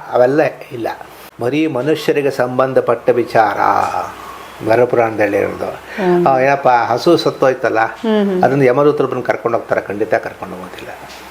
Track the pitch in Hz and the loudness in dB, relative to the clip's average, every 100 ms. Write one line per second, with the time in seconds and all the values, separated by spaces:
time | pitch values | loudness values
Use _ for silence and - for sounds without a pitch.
0 | - 120 123 143 139 - - 123 107 - | -4 2 4 4 0 -2 -12 -8 -8 -8
1 | - - - - 120 143 160 131 135 151 | -14 -20 -20 -8 -4 -2 -2 -2 -2 0
2 | - 143 139 131 123 127 135 127 120 117 | 0 0 0 -2 0 2 2 2 2 0
3 | - 120 113 120 107 101 101 101 98 90 | 2 0 2 2 2 2 0 2 0 -4
4 | 90 - - - - - 110 113 120 120 | -8 -12 -16 -16 -18 -8 0 2 4 2
5 | 113 107 104 101 95 92 - - - - | 0 0 0 0 -2 -4 -8 -10 -12 -4
6 | 185 175 170 131 131 139 127 123 107 120 | 0 2 4 4 2 2 2 2 2 0
7 | 175 165 - - 135 127 113 107 113 - | 2 2 2 0 0 2 0 0 0 -2
8 | 226 214 202 180 123 139 131 127 147 147 | -2 0 2 2 2 4 4 4 4 2
9 | 135 127 120 110 - 117 - 101 - 101 | 0 -2 -4 -4 -2 -2 -2 -4 -4 -6
10 | 104 113 - - 92 92 92 - - - | -2 -2 -4 -10 -12 -12 -14 -16 -16 -16
11 | - - - | -18 -18 -10